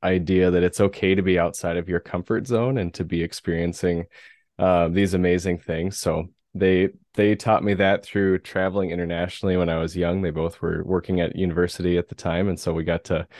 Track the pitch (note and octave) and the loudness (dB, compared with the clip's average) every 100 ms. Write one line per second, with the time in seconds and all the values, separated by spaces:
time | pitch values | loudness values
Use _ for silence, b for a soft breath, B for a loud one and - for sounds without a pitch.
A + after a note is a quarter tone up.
0 | F#2 F#2 E2+ F#2 F#2 F2+ F2+ - G2 - | 0 0 2 4 4 4 2 2 0 2
1 | F#2+ F#2+ F#2+ F2+ E2+ - F2 F2 F2 F2 | 0 2 2 2 2 -2 -4 -4 -2 -4
2 | - F2+ F2+ A2 B2+ A2+ A#2+ C3+ F2 - | -4 -6 -2 -4 0 0 0 0 -4 -4
3 | E2 E2+ E2+ - - E2+ E2+ E2+ F2+ E2+ | -4 -2 -4 -6 -4 -2 -2 -2 -2 -2
4 | - B B B B - F#2+ F2+ E2+ F2+ | -4 B B B B -2 2 4 2 2
5 | G2 F#2 F2+ F2+ F2+ F2 - E2 F2+ - | 2 2 2 2 0 -4 -4 -4 -4 -4
6 | F2+ F2 F2+ _ _ F2+ F#2+ F#2 F#2+ - | -2 -2 -4 _ _ 0 2 4 2 -2
7 | _ - G#2 G#2+ A2+ A2 G#2 F#2+ G2 G2 | _ 0 2 2 2 2 2 2 2 2
8 | - G2+ F#2+ F#2 - G2 F#2+ G2 F#2 E2+ | -2 0 2 0 -2 -2 -2 0 -2 -2
9 | E2+ E2+ F2 - G2 F2+ E2+ E2 E2 F2+ | -4 -2 -4 -4 -2 0 2 0 -2 -2
10 | E2+ F#2 F2+ D#2 E2 - E2+ E2 E2 F#2 | -2 0 -2 -2 -4 -4 -4 -4 -2 -2
11 | - F#2 E2+ - F#2 E2 F2 - F2 F2 | 0 -2 -2 -2 -2 0 0 0 0 0
12 | - - F2+ E2+ G2+ E2+ - E2 E2 E2 | -2 -6 -4 -2 -2 -2 -4 -4 -2 -4
13 | - D#2+ E2 B | -2 -4 -4 B